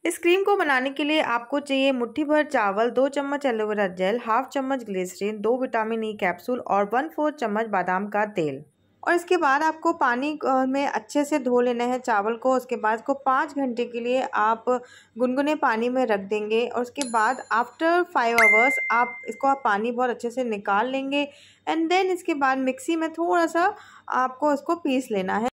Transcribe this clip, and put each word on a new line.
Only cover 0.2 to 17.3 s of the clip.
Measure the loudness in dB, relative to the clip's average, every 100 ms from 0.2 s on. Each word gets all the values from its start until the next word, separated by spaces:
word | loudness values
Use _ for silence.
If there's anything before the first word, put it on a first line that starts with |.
| 2 4
को | 4 2
बनाने | 2 2 0
के | -2
लिए | 0 2
आपको | 2 -2 -2 -4
चाहिए | 0 2 2
मुट्ठी | 2 -2 -2
भर | 2 2
चावल, | 2 0 0 2 0
दो | 2 2
चम्मच | 0 -2 -2 0
एलोवेरा | 0 -2 0 0
जेल, | 0 0 0 0
हाफ | 0 0
चम्मच | -4 -2 -4
ग्लिसरीन, | -4 -4 -4 -4 -6 -2
दो | 0 0
विटामिन | 0 -2 -2 -2
ई | -4 -2
कैप्सूल | -2 -2 -4 -6
और | 0 0 2
वन | 0 -2
फोर्थ | -2 -2 -2
चम्मच | -4 -2 -2
बादाम | -2 0 -2 -2
का | -2 -2
तेल। | -2 -4 -4 -14 _ _ _ 0
और |
इसके | 0 2 2
बाद | 2 2
आपको | 0 0 -2
पानी, | 0 0 0 -2 -4 0
अ, | 2 2
में | 0 -2
अच्छे | -4 -2 -2 0
से | 0
धो | 2 2
लेना | 2 0
है | -2 -2
चावल | 0 0 0 0
को। | 2 0
उसके | 0 -2
बाद | 0 -2
इसको | -2
पाँच | -2 0 0 0 -2
घंटे | -4 -2 -4
के | -4
लिए | 0 0
आप | 0 0 2 0 0 -2 -2 -20 _ -2
गुनगुने | 0 0 0 2
पानी | 0 2 0
में | 0 2
रख | 0
देंगे | 0 -4 0 0 0
और | -4
उसके | -6 -2 0
बाद | 2 2